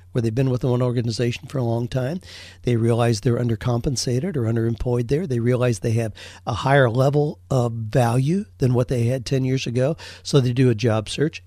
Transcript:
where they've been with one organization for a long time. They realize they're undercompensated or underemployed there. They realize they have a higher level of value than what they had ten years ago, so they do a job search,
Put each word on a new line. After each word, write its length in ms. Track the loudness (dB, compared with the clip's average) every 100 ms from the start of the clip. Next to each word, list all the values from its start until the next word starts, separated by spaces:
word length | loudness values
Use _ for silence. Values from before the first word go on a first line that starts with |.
| -8
where 80 | -2
they've 120 | -2
been 160 | 0 0
with 140 | 0
one 180 | 0 0
organization 640 | 0 0 -2 -2 -2 -4 -6
for 100 | -4
a 60 |
long 260 | -2 -2 -2
time. 320 | -4 -4 -6 -10 -20 -20 -8
They 160 | -2 2
realize 420 | 2 2 2 2
they're 160 | 0 0
undercompensated 1000 | 0 -2 -2 -2 -2 -4 -2 -2 -2 -2
or 60 |
underemployed 640 | -2 0 0 -2 -2 -2 0
there. 180 | -2 0
They 140 | 0
realize 380 | 0 2 2 0
they 120 | 0
have 220 | 0 -2 -6 -18 -14 -8
a 60 |
higher 360 | -4 2 4 4
level 500 | 4 2 2 0 -4 -2
of 220 | 0 0
value 720 | -2 -2 2 2 2 2 0 -4 -2
than 140 | 0
what 140 | 2 0
they 200 | 0 0
had 180 | -2 -2
ten 180 | -2
years 240 | 0 -2 -2
ago, 300 | 0 0 -2 -10 -16
so 160 | 0 2
they 140 | 2
do 160 | 4 2
a 60 | 4
job 340 | 2 0 -2
search, 340 | -2 -2 -4